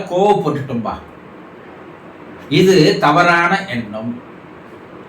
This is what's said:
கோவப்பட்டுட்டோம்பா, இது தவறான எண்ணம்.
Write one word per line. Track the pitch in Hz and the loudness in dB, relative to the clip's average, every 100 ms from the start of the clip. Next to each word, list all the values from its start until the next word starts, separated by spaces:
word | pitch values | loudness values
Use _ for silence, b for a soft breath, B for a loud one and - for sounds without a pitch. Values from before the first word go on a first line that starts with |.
| - | -2
கோவப்பட்டுட்டோம்பா, | 180 208 - 147 139 - 117 104 - - - - - - - - - - - - - - - - 175 | 0 2 2 0 -4 -6 -8 -8 -10 -14 -20 -20 -20 -20 -20 -20 -20 -20 -20 -20 -20 -20 -18 -4 2
இது | 185 185 151 - 160 | 4 6 4 4 2
தவறான | 165 175 175 170 190 - 120 | 2 2 2 0 -2 -4 -8
எண்ணம். | 104 107 120 120 - - - - - - - - | -8 -10 -10 -10 -16 -20 -20 -20 -20 -20 -20 -20